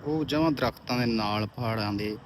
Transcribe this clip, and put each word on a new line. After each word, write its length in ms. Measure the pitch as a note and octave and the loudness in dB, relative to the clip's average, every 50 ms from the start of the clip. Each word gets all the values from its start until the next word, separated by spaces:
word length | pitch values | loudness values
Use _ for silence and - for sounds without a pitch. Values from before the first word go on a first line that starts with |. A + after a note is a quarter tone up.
| - | -2
ਉਹ 220 | C#3+ D3+ D#3+ D3+ | -2 -2 -2 0
ਜਮਾਂ 260 | - D3 D3+ D#3+ E3 | 0 2 2 4 4
ਦਰਖਤਾਂ 460 | D3 B2+ C3 A#2 - - - - - B2 | 4 2 0 0 0 -4 -6 -4 0 0
ਦੇ 80 | B2 | 2
ਨਾਲ 400 | A#2+ A#2 A2 G#2+ G#2 G#2 G#2+ G#2+ G#2 | 2 2 2 0 0 0 0 -2 -2
ਪਹਾੜਾਂ 460 | - - B2 A2+ A2+ A2+ G#2 G#2 G2+ | -4 -4 -2 -2 0 0 0 0 -2
ਦੇ 240 | G2+ G#2 G#2+ G#2+ A2+ - | -2 -2 -4 -6 -6 -10